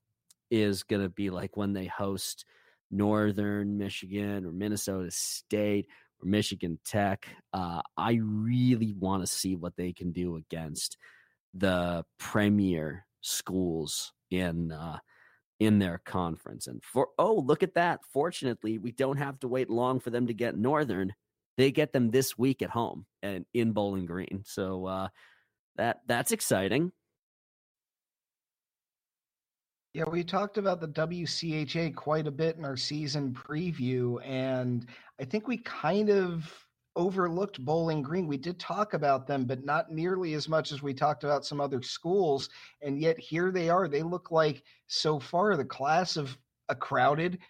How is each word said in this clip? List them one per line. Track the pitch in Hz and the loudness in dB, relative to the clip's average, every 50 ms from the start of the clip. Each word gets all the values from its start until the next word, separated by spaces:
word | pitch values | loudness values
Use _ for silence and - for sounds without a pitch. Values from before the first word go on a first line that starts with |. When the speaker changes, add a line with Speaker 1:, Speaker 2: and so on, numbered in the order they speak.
| _ _ _ _ _ _ _ _ _ - | _ _ _ _ _ _ _ _ _ 0
Speaker 1:
is | 120 110 107 104 98 92 - | 2 4 4 4 2 0 0
gonna | - 110 101 98 90 | 0 0 2 0 0
be | 87 - 101 95 | -2 -2 -4 -4
like | 90 90 98 95 - | -4 -4 -6 -6 -4
when | 104 101 98 98 | -4 -2 -2 -2
they | 95 92 | -2 -4
host | 90 - - 101 98 98 95 - - - - - _ _ _ _ _ _ _ _ - | -6 -6 -4 -4 -4 -4 -4 -6 -8 -8 -10 -14 _ _ _ _ _ _ _ _ -4
Northern | 98 98 104 104 107 107 107 104 95 101 104 104 104 104 101 101 101 | 0 2 4 4 4 4 4 2 2 0 0 0 0 -2 -2 -2 -2
Michigan | 101 98 98 - - - 92 98 104 104 101 101 101 92 | -2 -2 -4 -4 -8 -8 -6 -4 -4 -4 -2 -4 -4 -6
or | 85 | -6
Minnesota | 82 92 104 107 107 98 - 101 95 95 90 85 | -6 -4 -4 -2 -2 -2 -2 -4 -4 -4 -4 -6
State | - - - - - - - - 107 104 104 104 101 101 95 - - - - _ _ - | -6 -6 -4 -4 -6 -8 -6 -2 0 0 2 2 2 0 -2 -4 -10 -20 -20 _ _ -6
or | - | -2
Michigan | 90 101 107 101 - 101 87 - 85 80 - - | 2 2 2 2 0 -2 -4 -4 -4 -6 -6 -6
Tech. | - - 104 101 98 98 - - - - - _ _ - | -2 0 2 2 2 0 -2 -6 -14 -20 -20 _ _ -6
Uh, | 95 90 85 85 82 - - - | -4 -4 -4 -4 -6 -6 -6 -4
I | - 92 113 117 113 | -2 2 2 2 2
really | 110 107 107 107 110 117 123 123 127 127 127 110 113 107 101 | 2 0 0 0 0 2 2 4 6 6 4 4 2 0 -2
wanna | 95 95 92 95 95 87 | -2 0 0 0 0 -2
see | - - - - 95 95 | -2 -4 -2 -2 -2 -2
what | 87 85 87 - | -2 -4 -6 -6
they | - 90 92 90 | -4 -4 -4 -4
can | - 87 87 | -4 -4 -4
do | 80 90 87 87 85 | -2 -2 -2 -2 -4
against | 80 78 - 85 82 80 76 76 - - - - - - - - - _ _ _ _ _ _ - | -6 -8 -8 -8 -8 -8 -8 -8 -6 -8 -8 -8 -12 -20 -20 -20 -20 _ _ _ _ _ _ -4
the | 92 98 95 90 90 87 87 87 85 - _ _ - | 0 2 4 4 4 2 0 0 -2 -4 _ _ -14
premier | - - - 110 104 104 104 104 98 95 87 80 78 76 85 92 - _ _ _ | -8 -2 2 4 4 6 6 6 4 4 2 0 -2 -4 -6 -8 -14 _ _ _
schools | - - - - - - 90 95 92 87 82 80 76 76 - - - - _ _ _ - | -8 -6 -6 -4 -4 -2 -2 0 0 0 0 -2 -4 -4 -6 -6 -8 -10 _ _ _ -4
in, | 92 90 92 85 82 85 85 80 | -2 -2 0 0 -2 -2 -4 -4
uh, | 80 76 82 82 78 - - _ _ _ - _ _ _ _ _ _ - | -6 -8 -10 -10 -10 -12 -14 _ _ _ -20 _ _ _ _ _ _ 2
in | 107 110 107 101 | 4 6 6 6
their | 98 90 85 - | 4 2 0 -4
conference. | - - - 92 87 82 80 - - - - 110 - | -8 -4 -2 -2 -2 -2 -4 -6 -10 -14 -14 -12 -12
And | - 62 - - | -12 -12 -12 -10
for, | - - 123 - - - | -4 0 0 0 0 2
"Oh, | - 170 208 220 | 0 2 2 2
look | 196 135 127 156 - 190 | 2 4 2 2 2 2
at | 170 - | 0 2
that. | 170 175 175 160 - - - | 2 2 0 0 -4 -6 -6
Fortunately, | - 135 151 180 - - 139 127 113 - - 107 113 | -2 -2 0 0 -2 -4 -4 -4 -4 -2 -2 -4 -4
we | 107 92 120 | -4 -4 -6
don't | 120 - 135 131 135 | -2 0 0 0 0
have | 139 139 139 135 - | 0 -2 -4 -4 -6
to | - | -4
wait | 120 123 131 127 - | -2 0 0 0 2
long | 113 117 123 127 131 127 | 2 2 2 2 2 0
for | - 123 | -2 -2
them | 113 120 123 | -2 0 0
to | 117 113 | 0 0
get | 98 117 113 69 | 0 -2 -2 0
Northern. | 90 110 131 156 151 151 120 92 95 95 95 98 _ _ _ _ _ _ _ - | 2 2 2 4 2 2 0 0 -2 -2 -4 -4 _ _ _ _ _ _ _ 2
They | - 131 139 | 4 4 6
get | 131 156 151 - - | 6 4 2 4 4
them | 131 120 113 | 4 4 6
this | 110 135 131 - - | 6 4 4 2 0
week | - 123 135 127 - | 2 2 2 2 2
at | 98 - | -2 -2
home | - 117 113 - - 78 95 _ _ - | -2 -2 -2 -2 -4 -8 -14 _ _ -8
and | - 101 98 92 - _ - | -6 -6 -6 -6 -6 _ 0
in | 120 113 113 | 2 2 2
Bowling | 104 107 101 101 98 95 90 | 2 2 2 0 0 -2 -4
Green." | 85 85 92 90 - 92 98 101 | -4 -4 -6 -6 -6 -8 -10 -10
So, | - - 104 95 92 95 92 92 | -8 -6 -4 -4 -2 -4 -4 -4
uh, | 92 92 95 95 92 - - - - _ _ _ _ _ _ _ _ _ | -4 -4 -4 -4 -6 -8 -12 -20 -20 _ _ _ _ _ _ _ _ _
that, | - 113 117 - - _ | -2 0 0 0 -2 _
that's | - 120 120 131 - | 0 0 0 2 0
exciting. | 233 - - - 120 95 95 95 110 147 170 185 - _ _ _ _ _ _ _ _ _ _ _ _ _ _ _ _ _ _ _ _ _ _ _ _ _ _ _ _ _ _ _ _ _ _ _ _ _ _ _ _ _ _ _ _ _ _ _ _ _ _ _ _ _ _ _ _ _ _ _ - | -2 -2 2 2 2 4 4 4 2 2 2 0 -2 _ _ _ _ _ _ _ _ _ _ _ _ _ _ _ _ _ _ _ _ _ _ _ _ _ _ _ _ _ _ _ _ _ _ _ _ _ _ _ _ _ _ _ _ _ _ _ _ _ _ _ _ _ _ _ _ _ _ _ -6
Speaker 2:
Yeah, | 156 160 160 | -4 -2 -2
we | 170 175 175 | 0 -2 -2
talked | 170 196 196 208 202 - | 0 0 -2 -2 -2 -2
about | 214 196 196 180 170 | 0 0 0 0 0
the | 160 | -2
W | 156 143 156 160 165 175 175 165 | -6 -2 -2 -2 -2 -2 -4 -4
C | 160 - - 165 165 156 | -4 -4 -4 -4 -2 -2
H | 156 151 - - | -2 -2 -2 -2
A | 165 165 156 | -2 -2 -2
quite | 131 - - 147 156 156 156 | -4 -4 -2 0 0 0 0
a | 151 | -2
bit | 139 143 160 165 160 | -2 0 0 0 -2
in | 165 156 | -2 -6
our | 139 135 | -6 -4
season | 127 - - 147 151 156 135 139 151 143 131 127 | -4 -4 -4 -4 -4 -4 -2 -2 -2 -2 -2 -4
preview, | 117 - - 151 156 185 175 156 - 123 127 127 127 123 120 120 117 - | -6 -8 -6 -4 -4 -2 -2 -2 -2 -2 0 0 2 2 0 0 -2 -4
and | 135 135 131 131 131 131 127 127 127 123 120 123 - - - - - - - | -6 -4 -2 -2 0 0 0 0 0 0 -2 -2 -6 -14 -20 -20 -18 -12 -10
I | 135 | -8
think | 127 - 214 214 262 | -2 -2 -2 -2 -2
we | 240 | -6
kind | 233 - - - - - 156 185 208 214 208 | -6 -6 -8 -8 -2 0 2 2 4 4 6
of | 202 196 185 180 170 165 156 160 - - - _ _ _ _ _ - | 6 4 4 2 -2 -4 -6 -8 -12 -20 -20 _ _ _ _ _ -2
overlooked | 170 175 196 185 190 180 170 165 180 208 196 - - 127 | 0 0 0 2 2 0 0 0 0 -2 -4 -4 -6 -2
Bowling | 139 156 170 165 165 156 151 | 0 2 2 2 2 2 0
Green. | 131 131 165 190 180 | 0 0 0 -2 0
We | 151 143 | 0 -2
did | 135 135 170 180 | -4 -4 -6 -8
talk | 175 - - 175 202 208 208 - | -6 -6 -4 -2 -2 -2 0 0
about | 147 151 143 135 131 127 | 0 4 4 4 2 2
them, | - 143 135 127 | -2 -2 0 0
but | 123 135 127 139 | 0 -2 -4 -2
not | 143 147 165 165 - | 0 0 0 0 -2
nearly | 160 156 165 185 190 185 185 160 151 | -2 -2 0 0 0 0 -2 -2 -2
as | 151 139 | -4 -2
much | 156 160 160 156 - | 0 0 0 0 -2
as | 151 135 | -6 -6
we | 143 143 135 | -4 -4 -2
talked | - 139 147 147 - - | 0 2 0 0 0 0
about | 143 143 139 139 | 0 0 0 0
some | - 151 143 | -2 -4 -2
other | 143 135 135 123 | -2 -2 -2 -4
schools, | 123 - - - - 165 185 202 185 156 139 135 131 - - - - - - - | -4 -6 -8 -6 -2 0 2 4 4 4 2 0 -2 -6 -12 -16 -20 -20 -16 -10
and | 143 143 139 143 | -6 -4 -2 0
yet | 156 165 160 160 | 2 2 2 0
here | - - 151 165 180 190 | -2 -4 -2 0 0 0
they | 185 185 165 165 | 0 0 2 4
are. | 170 185 - 151 | 4 4 2 2
They | 143 143 | 0 -2
look | 160 170 180 175 - - | -2 -2 -4 -6 -4 0
like, | 165 160 160 151 143 - - _ - _ _ | 2 4 4 4 2 -2 -10 _ -20 _ _
so | - - - - 156 156 139 | -6 -4 0 2 2 0 0
far, | 123 - - 170 202 214 196 | -2 0 2 2 4 4 4
the | 143 127 | 2 0
class | - - - 135 147 156 175 185 175 - | -2 -4 -2 0 2 2 2 2 0 -2
of | 160 143 127 127 - _ _ _ _ _ - | -4 -4 -6 -8 -12 _ _ _ _ _ -6
a | 139 | -4
crowded | 127 - - 143 127 127 139 147 156 165 180 180 180 - - | -4 -2 0 2 4 6 6 4 4 2 -2 -2 -4 -10 -14